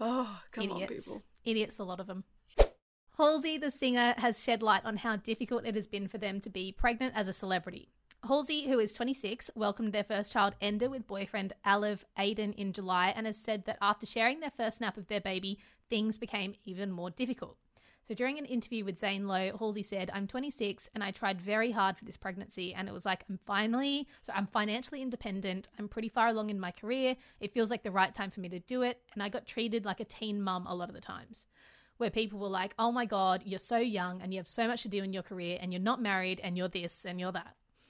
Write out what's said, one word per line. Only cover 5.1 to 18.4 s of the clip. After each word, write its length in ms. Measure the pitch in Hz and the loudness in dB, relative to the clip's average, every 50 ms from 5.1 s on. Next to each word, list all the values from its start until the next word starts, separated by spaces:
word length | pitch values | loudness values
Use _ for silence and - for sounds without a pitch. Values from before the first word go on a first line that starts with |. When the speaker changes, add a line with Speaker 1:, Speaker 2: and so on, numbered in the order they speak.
| 214 | -2
Speaker 2:
difficult 480 | 196 - 226 226 - 247 - 247 233 - | -2 -2 -4 -2 -2 -2 -2 -2 -2 -2
it 80 | 226 202 | 0 -2
has 140 | 214 202 - | -2 -2 -4
been 180 | - 196 196 | -4 -6 -6
for 120 | 190 - 208 | -6 -6 -4
them 200 | 214 196 196 196 | -4 -4 -4 -4
to 100 | - 214 | -6 -6
be 200 | 185 190 185 190 | -6 -6 -6 -6
pregnant 440 | 185 - - 240 240 226 262 254 - | -2 2 2 2 2 2 0 0 0
as 100 | 214 202 | 0 0
a 60 | 190 190 | 0 0
celebrity. 560 | - - 190 185 180 170 185 175 - - _ _ _ _ _ - _ - | -2 0 2 0 0 0 -2 -12 -14 -16 _ _ _ _ _ -20 _ 0
Halsey, 420 | 233 269 294 294 285 311 302 285 269 | 2 2 2 2 2 -2 0 2 2
who 100 | 262 240 | 4 4
is 140 | 214 208 - | 4 2 2
twenty-six, 580 | - 240 247 269 - - 190 226 - - - - | 0 0 0 0 -2 -2 -4 -4 -2 -4 -4 -2
welcomed 360 | 220 214 208 202 - 226 214 202 | 0 0 0 0 0 -2 0 0
their 120 | 208 202 | 0 0
first 280 | - 220 202 208 - - | 0 0 -2 -2 0 2
child, 220 | 233 208 202 196 - | 4 4 4 2 0
Ender, 280 | 202 208 208 208 240 262 | -2 0 2 2 0 0
with 160 | 269 262 220 | 0 -2 -8
boyfriend 460 | - 202 196 196 - - 208 190 190 - _ - | -6 -6 -6 -6 -4 -2 -2 -4 -4 -4 _ 4
Alev 340 | 202 202 208 208 208 208 - - _ - - | 4 6 6 6 2 0 -2 -6 _ -4 0
Aiden 360 | 202 202 214 214 214 208 208 | 0 0 2 0 0 -2 -2
in 180 | - 202 196 175 | -2 -2 -4 -2
July 400 | - 190 185 185 180 180 190 - | -4 0 2 4 4 4 4 2
and 100 | 220 220 | 2 -2
has 100 | 220 214 | -4 -2
said 280 | - - - 220 202 185 | -2 0 0 -2 -2 -2
that 140 | - 226 - | -4 -4 0
after 260 | 202 202 208 - - | 2 2 2 2 0
sharing 340 | - - 233 226 240 269 320 | -4 0 4 4 4 4 2
their 100 | 320 277 | -4 -8
first 280 | - - 233 220 - - | -4 -2 -2 -2 0 -2
snap 180 | 233 208 - | -2 -4 -4
of 100 | 214 185 - | -4 -6 -2
their 120 | 214 202 | -2 -2
baby, 380 | 196 202 190 185 190 196 202 - - - - _ _ - | 0 0 -2 -2 -2 -2 -4 -6 -8 -20 -20 _ _ -2
things 300 | 233 214 214 220 214 214 | 0 2 2 2 0 0
became 360 | 233 - - 208 190 196 202 - - | -4 -4 -4 -4 -4 -4 -6 -8 -10
even 260 | 202 185 180 202 196 185 | -10 -6 -4 -4 -4 -4
more 180 | 175 175 180 | -4 -6 -6
difficult. 460 | 165 - 254 240 254 - - - - _ _ _ _ - _ - - _ _ - | -4 -2 -2 -2 -2 -4 -6 -12 -14 _ _ _ _ -20 _ -20 -20 _ _ -10
So 60 | 220 | -4
during 240 | - 247 262 285 | -2 -2 -2 -2
an 60 | 302 | -4